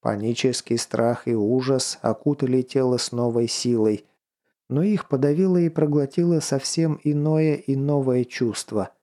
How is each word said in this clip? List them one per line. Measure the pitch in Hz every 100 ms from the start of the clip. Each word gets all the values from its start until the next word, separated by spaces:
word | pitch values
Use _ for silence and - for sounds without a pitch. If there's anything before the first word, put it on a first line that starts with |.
Панический | 123 104 110 117 131 120 - 117
страх | - 117 117 120 -
и |
ужас | 113 104 127 127 131 - -
окутали | - 107 - 143 131 127
тело | 127 135 127 123
с | -
новой | 120 120 117 117
силой, | - 120 117 110 104 - _ _ _ _ _ _
но | 131
их | 190 208 -
подавило | 135 143 151 190 180
и | 170
проглотило | 160 151 147 139 - 170 165
совсем | - 139 - - 160 151
иное | 147 147 151 156 156
и | 147 -
новое | 135 139 143 131 127
чувство | 120 - 120 104 - 107 92 _